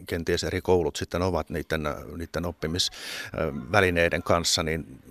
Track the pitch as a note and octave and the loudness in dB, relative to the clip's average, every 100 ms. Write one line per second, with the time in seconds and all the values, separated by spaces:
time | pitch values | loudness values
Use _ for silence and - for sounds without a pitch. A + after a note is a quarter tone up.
0 | - F2 E2 E2+ E2 F#2 - F2+ D2+ - | -4 -4 0 0 0 0 4 4 4 -2
1 | - F2 F#2 E2+ - D#2+ - D#2+ D2+ - | -4 0 0 0 -2 -4 -4 -2 -2 -6
2 | A1+ D#2+ E2 - F2 - D#2+ F2+ - - | -8 -10 -6 -4 -4 -4 -4 -2 -2 -4
3 | - - - - D#2+ C#2+ - G#2 F#2 E2+ | -12 -10 -8 -4 -2 -4 0 4 6 6
4 | E2+ D#2 - E2+ E2+ - D#2+ D#2+ C2+ C2 | 4 2 2 2 2 0 0 -2 -4 -14
5 | - | -20